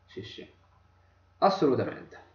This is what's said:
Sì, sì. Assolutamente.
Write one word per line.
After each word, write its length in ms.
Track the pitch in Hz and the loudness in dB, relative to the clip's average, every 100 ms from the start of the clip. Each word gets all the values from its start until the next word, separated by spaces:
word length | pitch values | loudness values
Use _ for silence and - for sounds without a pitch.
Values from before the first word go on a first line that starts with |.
Sì, 180 | _ - | _ -16
sì. 240 | - - 95 _ _ _ _ _ _ _ _ _ | -14 -16 -20 _ _ _ _ _ _ _ _ _
Assolutamente. 800 | 190 - 147 117 101 - - - - | 2 4 2 2 -2 -8 -18 -20 -20